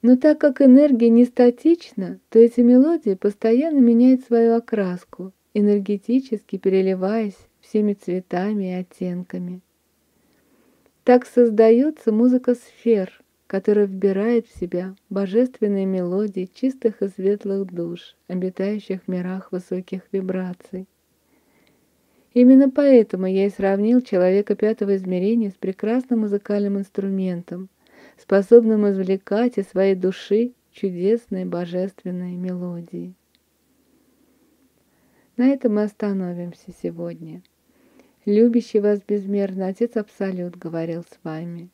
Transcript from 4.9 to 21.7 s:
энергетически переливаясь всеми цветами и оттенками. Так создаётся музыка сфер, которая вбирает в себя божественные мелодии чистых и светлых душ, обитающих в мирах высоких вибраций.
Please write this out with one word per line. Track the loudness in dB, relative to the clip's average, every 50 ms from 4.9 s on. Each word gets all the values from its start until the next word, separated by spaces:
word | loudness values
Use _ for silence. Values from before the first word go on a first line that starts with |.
| -4 -8 -10 _ -16 _ -16 -16 _ _ _ _ _
энергетически | 0 2 2 2 0 0 -4 -6 -6 _ -2 -2 -2 -2 -2 -10 -10 _ _ -12 -4
переливаясь | -2 0 0 0 0 0 -2 -2 -4 -4 -4 -4 -4 -6 -8 _ _ _ _ _
всеми | _ _ _ -2 0 0 -2
цветами | _ _ -6 -6 -6 -6 _ -6 -6 -4 -4 -4 -6 -6 -6
и | -6
оттенками. | -8 -10 _ _ _ -8 -8 -8 -10 -12 _ -12 -12 -12 -12 -14 -16 _ _ _ _ _ _ _ _ _ _ _ _ _ _ _ _ _ _ _ _ _ _ _ _ _ _ _ _ _
Так | 4 4 4 4
создаётся | 0 2 2 2 2 4 4 6 6 6 4 4 0 -2 -4 -4 -2 0
музыка | 2 2 2 2 0 0 -2 -4
сфер, | -4 -4 -20 _ _ _ 0 0 0 0 -6 _ _ _ _ _ _ _ _
которая | -8 -4 0 0 2 2 2
вбирает | 0 -2 -2 -2 -2 0 0 -2 0 0 -2 -2
в | _ _
себя | -12 -10 -6 -6 -8 -8 -8 -14 _ _ _
божественные | -6 -6 -6 -2 0 0 0 0 -2 -4 -4 -2 -2 -2 -2
мелодии | -2 -4 -4 -4 -4 -4 -4 -4 -4 -6 -8 -10 -10 _
чистых | _ -6 -6 -6 -2 -6 -6 -4 _ -8
и | -8
светлых | -8 -4 -2 -2 -2 -2 -4 -6 -6 -6 -6 -8 -8
душ, | -10 -8 -8 -10 -12 -16 -20 _ _ _ _
обитающих | -8 -6 -6 -6 -6 -6 -6 -4 -4 -6 -8 _ -10 -10 _
в | -8
мирах | -8 -6 -6 -8 -8 -10 -12 -10
высоких | -12 -12 -10 _ -10 -10 -10 -10 -12 -14 -14 _ -8
вибраций. | -8 -6 -6 -6 -6 -6 -8 -10 _ -18 _ -16 -16 -16 _ _ _ _ _ _ _ _ _ _ _ _ _ _ _ _ _